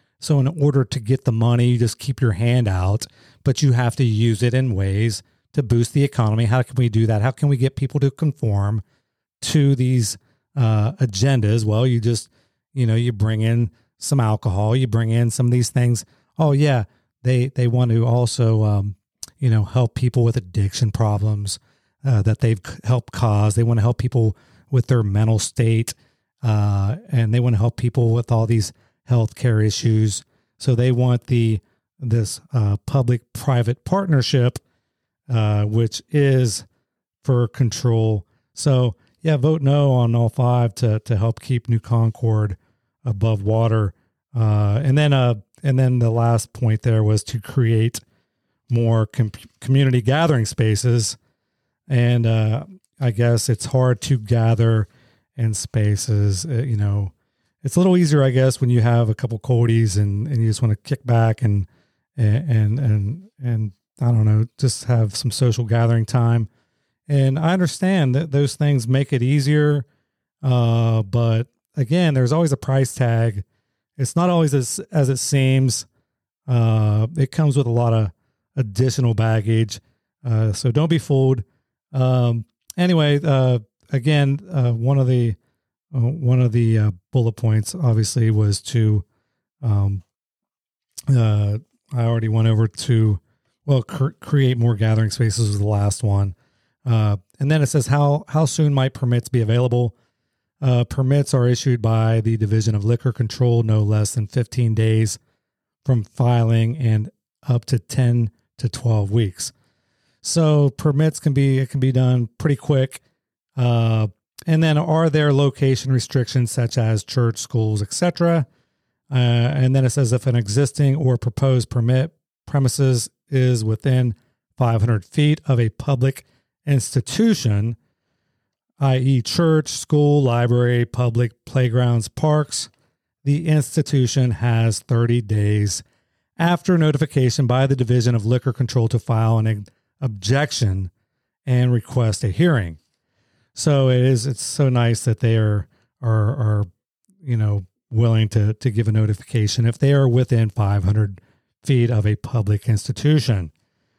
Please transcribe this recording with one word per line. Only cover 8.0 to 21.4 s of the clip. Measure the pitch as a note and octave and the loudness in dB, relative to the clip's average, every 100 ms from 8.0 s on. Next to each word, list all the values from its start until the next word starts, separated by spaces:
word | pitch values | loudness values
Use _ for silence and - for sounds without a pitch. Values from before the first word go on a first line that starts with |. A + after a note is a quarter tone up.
to | C#3 | -2
conform | - D#3 - A2+ G2+ G2+ A2 - _ _ _ _ _ | -2 -4 -2 -2 0 -2 -4 -8 _ _ _ _ _
to | - D#3 C#3 C3 | -2 2 2 2
these, | B2+ B2+ G#2+ - _ _ _ C#3+ | 0 0 -2 -6 _ _ _ -2
uh, | A2+ A2 G#2+ | 0 2 0
agendas? | - B2+ F#2+ C3+ C3 G#2 A2+ | -2 -4 0 0 2 2 0
Well, | G#2+ G#2+ C3 | 0 0 0
you | A#2+ | 0
just, | A2 A2+ - _ _ _ _ | -2 -4 -8 _ _ _ _
you | C3+ A#2 | -4 -2
know, | A2+ | 0
you | A#2+ | -2
bring | G#2+ G#2+ A2 | -2 -2 -2
in | A2 A#2 A#2 - _ - | 0 0 -2 -6 _ -14
some | - C#3 | -4 0
alcohol, | A2 G#2+ A2 F#2 G#2+ | 0 0 -2 -2 0
you | B2+ B2+ | 0 0
bring | A2+ A2+ | -2 0
in | A#2 A#2+ | 0 0
some | - A#2+ | 0 0
of | |
these | B2 A#2 | 0 0
things. | - A#2+ A#2 - _ _ - | 0 0 -2 -6 _ _ -4
Oh | D#3 | 0
yeah, | C#3 D3 B2+ G2+ _ _ _ | 2 2 0 -4 _ _ _
they, | B2 B2+ B2+ | -2 0 -2
they | - A#2+ | 0 0
want | B2 B2 | 2 2
to | A2+ | 2
also, | A2+ A#2+ A#2+ - A2+ A2 | 2 0 0 0 0 2
um, | G#2+ G2+ G2+ G2 _ _ - - | 2 0 -2 -8 _ _ -20 -4
you | C3 | 0
know, | A2 | 2
help | G2+ B2+ A#2+ | 2 0 0
people | - B2 B2+ | 0 -2 2
with | A#2 A#2 | 0 0
addiction | F2+ G#2 G2 - A2+ | -4 -2 -2 -2 -2
problems, | - A2 G#2 G#2+ G#2 | 0 0 0 -2 -4